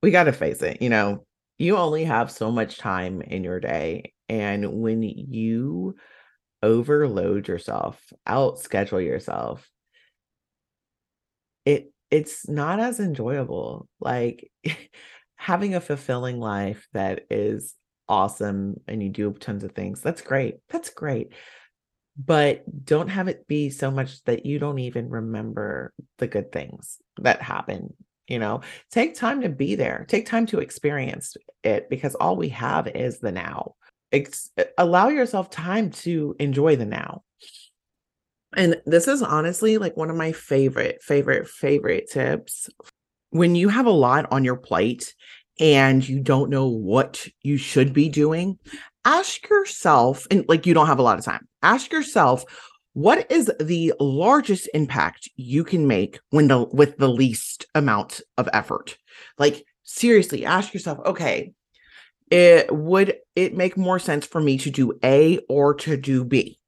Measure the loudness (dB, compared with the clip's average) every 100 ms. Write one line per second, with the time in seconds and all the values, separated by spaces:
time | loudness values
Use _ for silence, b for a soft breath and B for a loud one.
0 | 4 4 4 2 -4 -4 -6 -4 0 0
1 | 0 -4 _ _ _ _ -2 0 0 -2
2 | -2 -2 -2 -4 -4 -4 -4 -6 -6 -6
3 | -6 -10 -10 -8 -6 -8 -6 -6 -6 -8
4 | -12 _ _ -6 -4 -4 -6 -4 -4 -2
5 | -4 -8 -12 -6 -4 -4 -4 -6 -8 -10
6 | b b b b _ _ 0 2 2 0
7 | 0 -2 -2 -2 -4 -8 -6 -6 -6 -10
8 | _ -18 -4 0 0 -2 -6 -4 -2 -2
9 | -2 -4 -6 -8 -8 -10 _ _ _ _
10 | _ _ _ _ _ _ _ _ _ _
11 | _ _ _ _ _ _ 0 0 -2 _
12 | _ -2 -2 -14 -10 -6 -4 -2 -4 -4
13 | -4 -4 -4 -4 -6 -8 -8 -12 -18 _
14 | -6 -2 -4 -6 -18 _ -10 -10 -14 B
15 | B B B _ -4 -2 -2 -4 -6 -10
16 | -4 -6 -4 -6 -6 -4 -4 -8 _ -6
17 | -4 -6 _ -4 -2 -4 -10 -20 _ _
18 | -4 0 0 -2 -6 -4 -6 -8 -10 -8
19 | -6 -4 -6 -6 -10 -10 -10 -10 -10 -6
20 | -6 -8 -4 -2 -2 -8 _ -10 -10 -12
21 | -6 -6 -8 B B B B _ _ _
22 | _ -18 0 2 2 0 -6 -16 -2 -2
23 | 0 -4 -4 -6 _ -4 -4 -4 -4 -4
24 | -6 -8 -4 -4 -4 -6 -4 -6 -6 -8
25 | -8 -8 -8 -8 -8 -8 -8 -8 -10 _
26 | -20 _ -6 -6 -6 -10 -12 -18 -20 -20
27 | _ -4 -2 -2 -4 -8 -8 -10 -12 -18
28 | _ _ _ -6 -4 -6 B B B -2
29 | -2 -2 -6 -4 -6 -4 -4 -2 -4 -6
30 | -4 -4 -2 -2 0 -2 -6 -4 -4 -4
31 | -6 -8 -14 -18 _ _ -2 -2 -2 -6
32 | -6 -2 -2 -2 -4 -6 -4 -4 -4 -6
33 | -6 -6 -8 -8 -8 -10 -12 _ b _
34 | _ -2 -2 -12 -14 -4 -4 2 2 4
35 | 4 2 0 -2 -6 -10 -6 -2 -2 -4
36 | -4 -4 -4 -4 -2 2 4 4 0 -6
37 | -10 -14 _ _ B B B _ _ _
38 | _ _ _ _ _ 0 2 2 4 2
39 | 4 0 0 -2 -2 -2 0 0 -2 -4
40 | -6 -4 -4 -6 -2 2 2 0 -4 -6
41 | -2 0 2 -2 -2 -6 0 0 0 -2
42 | -4 -4 -2 -4 -6 -14 -16 _ -20 _
43 | _ _ _ 2 4 4 4 2 4 4
44 | 6 4 2 0 0 -2 -2 0 0 -2
45 | -10 -16 B B _ _ 6 6 6 4
46 | 2 -4 2 2 2 0 0 -2 0 2
47 | 2 -4 -16 _ -4 -2 0 2 4 4
48 | 2 2 0 0 -4 -8 -14 B B _
49 | 2 2 0 -8 0 2 2 -2 4 6
50 | 6 2 0 0 4 2 6 6 6 4
51 | 4 2 -2 -8 _ _ 2 2 0 -4
52 | 0 4 4 4 -2 B B B _ 0
53 | 4 4 4 2 2 -2 -2 0 0 0
54 | 0 2 4 4 4 -2 -2 -2 -2 0
55 | -2 -4 -20 -16 -2 -2 0 0 2 2
56 | 0 -6 _ 4 6 6 2 4 4 6
57 | 2 4 2 0 -10 -14 -6 -2 0 0
58 | -2 -10 -12 -4 0 0 -2 -8 -8 -20
59 | _ B B _ 2 2 -14 _ -16 0
60 | 6 6 4 -2 -2 -2 -2 -8 -8 -4
61 | -4 -2 -2 -4 -6 _ _ b b b
62 | b _ _ 8 10 10 8 -2 2 2
63 | 2 0 _ -2 -2 0 -2 0 0 0
64 | 0 -4 -2 0 2 2 -2 0 0 2
65 | 4 6 6 4 0 2 4 2 -2 -4
66 | 0 0 2 0 0 -8